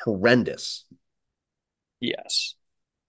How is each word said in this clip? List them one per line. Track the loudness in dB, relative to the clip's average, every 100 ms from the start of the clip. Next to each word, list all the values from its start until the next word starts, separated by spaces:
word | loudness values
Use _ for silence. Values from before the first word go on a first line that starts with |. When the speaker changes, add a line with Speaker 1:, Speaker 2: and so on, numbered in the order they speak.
Speaker 1:
horrendous. | -4 2 6 6 4 -4 -10 -12 -16 -20 _ _ _ _ _ _ _ _ _ -8
Speaker 2:
Yes. | -6 -6 -4 -4 -4 -10 _ _ _ _